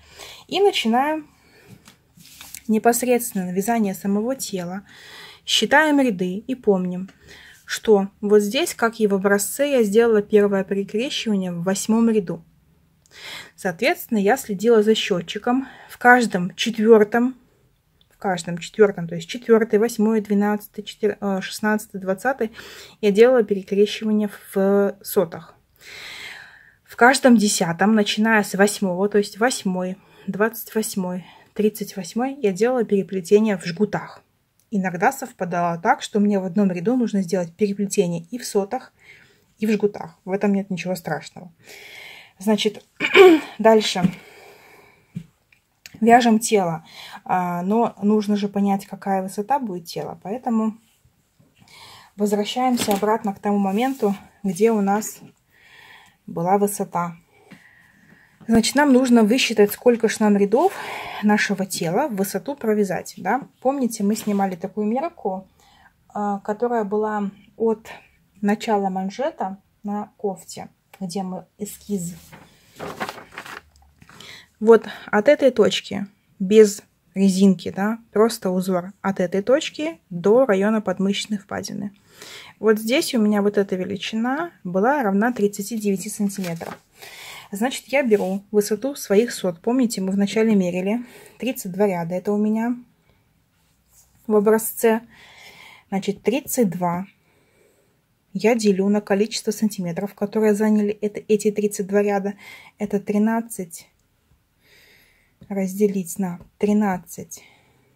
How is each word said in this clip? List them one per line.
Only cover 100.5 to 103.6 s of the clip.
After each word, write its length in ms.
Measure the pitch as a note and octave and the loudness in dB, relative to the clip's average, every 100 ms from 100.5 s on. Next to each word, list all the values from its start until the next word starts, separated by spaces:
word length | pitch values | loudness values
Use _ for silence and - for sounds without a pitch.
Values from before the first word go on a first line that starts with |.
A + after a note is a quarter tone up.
заняли 380 | G#3 G#3+ G#3+ G3+ | 2 2 2 0
это, 280 | - G#3 G#3 - | -2 -6 -6 -2
эти 240 | G#3+ G#3+ | 0 0
тридцать 380 | G#3 G#3 G3+ G3 | 0 -4 -4 -2
два 120 | G3+ | 0
ряда. 340 | G3+ G3+ G3 G3+ - - - - | 0 0 -4 -8 -16 -20 -20 -10
Это 220 | G#3 G3+ | -4 -4
тринадцать 880 | G3+ G#3 G#3+ A3+ A#3 - | -2 0 0 0 -4 -10